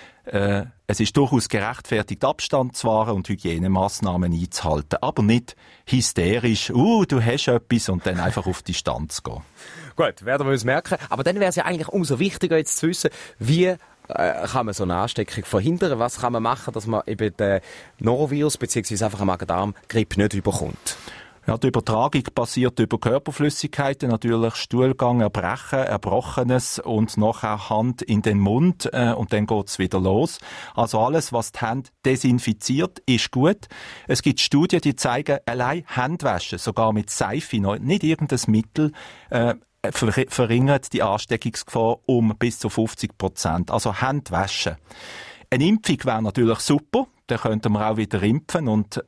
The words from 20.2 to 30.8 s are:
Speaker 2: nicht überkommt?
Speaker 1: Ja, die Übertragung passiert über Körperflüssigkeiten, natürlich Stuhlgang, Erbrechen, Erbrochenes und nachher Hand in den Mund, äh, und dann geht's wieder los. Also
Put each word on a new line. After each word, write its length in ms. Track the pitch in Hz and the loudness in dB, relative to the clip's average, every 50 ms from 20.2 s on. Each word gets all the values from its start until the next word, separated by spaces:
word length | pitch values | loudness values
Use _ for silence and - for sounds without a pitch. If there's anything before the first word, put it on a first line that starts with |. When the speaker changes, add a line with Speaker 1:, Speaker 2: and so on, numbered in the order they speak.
Speaker 2:
nicht 120 | 101 104 - | 0 0 0
überkommt? 640 | 98 - 104 90 - 76 67 - - - - - - - - - - - - - _ _ | -2 -2 -2 -2 -2 -4 -6 -8 -8 -10 -10 -10 -10 -14 -18 -18 -18 -20 -20 -20 _ _
Speaker 1:
Ja, 120 | - 110 | -4 -2
die 100 | 113 - | 0 0
Übertragung 560 | 131 - 117 104 - 110 110 123 147 - 143 120 - - | 0 0 0 0 0 0 2 2 2 0 -2 -2 -2 -2
passiert 420 | - 117 - - 127 123 123 - | -2 -2 -2 0 0 0 2 2
über 200 | - 113 - - | 2 0 0 0
Körperflüssigkeiten, 1120 | 107 - 113 120 139 - - 135 - 147 147 143 - - 147 - - 143 139 135 - 143 123 | -2 0 0 0 0 -2 -4 -2 0 0 0 0 -2 -6 -6 -4 -2 -2 -2 -2 -2 -2 -2
natürlich 460 | 117 110 - 117 117 113 113 113 - | 0 0 2 0 2 2 2 0 -2
Stuhlgang, 640 | - - - - 123 127 135 127 - 131 123 123 120 | -4 -6 -2 2 2 2 2 2 2 2 2 4 4
Erbrechen, 580 | 113 101 - 107 104 110 117 127 - - - 135 | 2 2 0 -2 -2 -2 -4 -6 -6 -4 -2 -2
Erbrochenes 960 | 131 - 107 101 - 98 92 120 123 - - - 123 120 127 127 120 - - | 0 0 -2 -2 -2 0 0 -2 -2 -2 -2 0 2 2 2 0 0 -2 -6
und 380 | - - - 117 107 110 110 - | -6 -4 -2 0 0 0 0 2
nachher 540 | 110 107 110 113 - - 107 107 104 - - | 2 2 2 0 0 -2 -4 -4 -4 -4 -2
Hand 320 | 110 107 113 127 123 - | 0 0 0 0 -2 -4
in 200 | - - 113 104 | -2 0 0 2
den 160 | 107 110 104 | 2 2 4
Mund, 520 | 101 98 98 107 127 165 180 180 - - - | 4 4 4 4 4 4 4 2 0 -4 -4
äh, 220 | - 131 120 117 117 | 0 0 2 2 0
und 180 | - 113 - | 0 -2 0
dann 160 | - 104 104 | 0 0 0
geht's 320 | 104 113 104 98 - - - | 0 0 -2 -2 -4 -4 -2
wieder 220 | 95 92 - 95 | -2 0 0 0
los. 380 | 92 92 95 110 156 170 - - - - - - - - - | 2 2 2 2 2 0 -4 -10 -16 -16 -16 -16 -16 -6 -2
Also 240 | - | -2